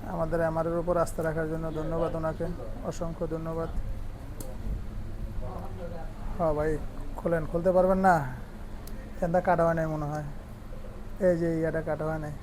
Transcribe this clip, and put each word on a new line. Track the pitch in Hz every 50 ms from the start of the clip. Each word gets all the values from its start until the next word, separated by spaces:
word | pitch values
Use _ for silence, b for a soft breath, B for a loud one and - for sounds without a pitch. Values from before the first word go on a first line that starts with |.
| -
আমাদের | 196 185 170 165 156 170 165
এমআর | 165 160 160 160 160
এর | 165 170
উপর | 170 165 175 175
আস্থা | 170 165 - - - 160
রাখার | 160 156 165 160 156
জন্য | 160 160 165 160
ধন্যবাদ | 151 156 156 160 165 165 165 160 160
ওনাকে, | 165 160 160 156 - 165 165 175 - - - - - -
অসংখ্য | - 156 - 175 165 160 - 175
ধন্যবাদ। | 156 160 165 160 165 160 165 165 160 - - - - - - - - - - - - - - - - - - - - - - - - - - - - - - - - - - - - - - - - - - 175 170 - - - - - - - - -
হ্যাঁ | - 170 156 147
ভাই, | 151 151 156 156 147 - - - - - - -
খোলেন, | - - 170 170 160 156 143
খুলতে | - 170 170 190
পারবেন | 175 185 180 185 190
না? | 185 190 190 175 160 139 131 127 120 - - - - - - - - - - - - - - -
ফ্যানটা | - 185 165 170 180
কাটা | 175 190 175 165 165
হয় | 165 165
নাই | 165 160
মনে | 160 156 151 147
হয়, | 147 151 151 151 143 143 - - - - - - - - - - - - - - - - -
এই | 196 180 175
যে | 165 170 165 165 160
ইয়াটা | 160 160 156 160
কাটা | 156 165 156 147 156
হয় | 156 160 156
নাই। | 151 151 143 -